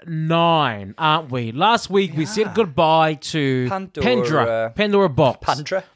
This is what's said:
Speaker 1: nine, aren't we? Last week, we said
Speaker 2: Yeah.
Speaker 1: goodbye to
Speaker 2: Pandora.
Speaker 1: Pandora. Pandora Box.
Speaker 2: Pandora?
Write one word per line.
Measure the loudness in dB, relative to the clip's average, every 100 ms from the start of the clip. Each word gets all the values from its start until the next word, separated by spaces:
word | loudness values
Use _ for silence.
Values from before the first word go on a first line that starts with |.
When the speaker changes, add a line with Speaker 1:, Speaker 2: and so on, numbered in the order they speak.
| -10
Speaker 1:
nine, | -6 0 2 2 2 0 -4 -10 -2
aren't | 0 0 -2
we? | -6 -4
Last | 0 2 2 0
week, | 0 0 -2
we | -2
said | -2 -2
Speaker 2:
Yeah. |
Speaker 1:
goodbye | 0 0 2 4 4 2 0
to | -4 -2 0 0 -2
Speaker 2:
Pandora. | -4 -8 -4 0
Speaker 1:
Pandora. | 0 0 2 2 0 -2 -2
Pandora | 0 2 2
Box. | 2 2 2
Speaker 2:
Pandora? | -2 -4 -2 -6 -6